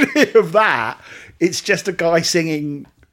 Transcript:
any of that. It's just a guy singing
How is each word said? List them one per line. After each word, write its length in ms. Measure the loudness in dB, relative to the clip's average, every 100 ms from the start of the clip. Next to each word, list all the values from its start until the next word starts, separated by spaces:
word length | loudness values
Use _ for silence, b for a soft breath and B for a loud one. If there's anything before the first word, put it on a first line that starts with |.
| 0 2
any 160 | 4
of 180 | 4 2
that. 460 | 2 2 0 -2 -8 B B B _
It's 220 | -2 -2
just 260 | -4 -4 -4
a 40 |
guy 300 | -2 0 2
singing 640 | 2 -2 -2 -4 -6 -10 -14 _ _